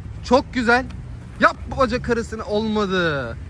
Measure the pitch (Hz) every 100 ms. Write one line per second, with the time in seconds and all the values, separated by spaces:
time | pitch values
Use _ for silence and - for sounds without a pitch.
0 | - - - 254 - 254 233 240 247 -
1 | - - - - 294 - - 262 262 240
2 | - 233 220 220 202 208 220 214 196 185
3 | 170 143 120 113 -